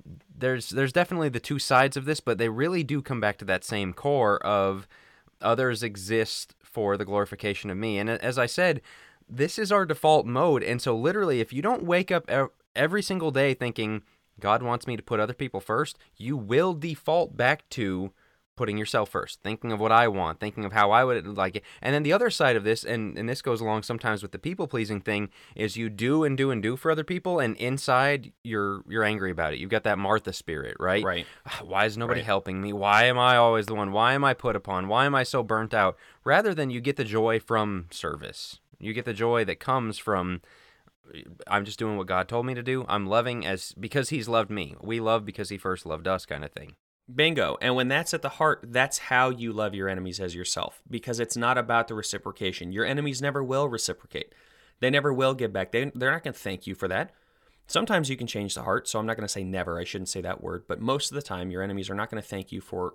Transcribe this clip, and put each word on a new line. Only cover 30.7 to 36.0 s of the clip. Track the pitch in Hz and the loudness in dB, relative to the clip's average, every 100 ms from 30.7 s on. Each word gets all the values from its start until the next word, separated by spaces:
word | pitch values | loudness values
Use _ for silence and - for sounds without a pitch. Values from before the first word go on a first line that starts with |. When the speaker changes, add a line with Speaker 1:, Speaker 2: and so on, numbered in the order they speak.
| - | -4
Speaker 1:
right? | 90 98 | 0 2
Speaker 2:
Right. | 98 87 82 - - | 2 -2 -6 -12 -12
Speaker 1:
<sighs> | - | -12
"Why | 101 95 110 | -2 2 2
is | 107 | 0
nobody | 117 120 | -2 -2
Speaker 2:
Right. | 110 | 2
Speaker 1:
helping | 98 98 92 | 0 0 -4
me? | 101 | -4
Why | 104 101 104 123 | 0 6 8 8
am | 123 | 6
I | 123 123 | 6 8
always | 117 113 104 | 8 6 2
the | |
one? | 107 101 | -2 0
Why | 98 120 | 4 4
am | 139 | 4
I | 139 123 | 2 2
put | 123 104 | 0 -2
upon? | 101 92 95 | -2 -4 0
Why | 113 143 | 2 2
am | 139 | 2
I | |
so | 123 135 | 0 0
burnt | 110 110 110 | 0 -2 0
out?" | 113 98 - | 2 2 0